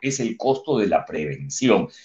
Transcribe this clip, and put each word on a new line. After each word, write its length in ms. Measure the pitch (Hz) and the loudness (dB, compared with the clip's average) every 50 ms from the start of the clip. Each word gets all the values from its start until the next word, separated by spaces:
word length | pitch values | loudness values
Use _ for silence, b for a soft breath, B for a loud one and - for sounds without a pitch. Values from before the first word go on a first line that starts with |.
es 180 | - 135 135 - | -6 -4 -4 -2
el 160 | 120 113 113 | -4 -4 -4
costo 400 | - 117 131 135 - - 156 135 117 | -2 0 0 0 0 0 0 0 2
de 80 | 104 | 2
la 200 | 90 - 71 - | 2 2 0 0
prevención, 840 | - 78 78 76 73 69 69 69 69 - - 127 127 104 - - b b b | -2 -8 -6 -6 -6 -8 -10 -10 -10 -4 0 4 4 4 4 2 b b b